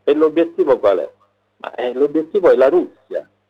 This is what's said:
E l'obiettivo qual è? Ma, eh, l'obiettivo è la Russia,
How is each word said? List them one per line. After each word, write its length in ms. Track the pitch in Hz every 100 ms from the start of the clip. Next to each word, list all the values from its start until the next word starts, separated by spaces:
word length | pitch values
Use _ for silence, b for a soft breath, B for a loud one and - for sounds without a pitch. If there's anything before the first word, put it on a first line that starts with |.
E 100 | -
l'obiettivo 680 | 151 156 156 165 - 156 120
qual 200 | 101 92
è? 100 | 69 - _ _ _ _
Ma, 180 | - -
eh, 180 | 123
l'obiettivo 560 | 123 143 156 160 208 170
è 60 | -
la 140 | -
Russia, 600 | 175 - _ - 85 - _ _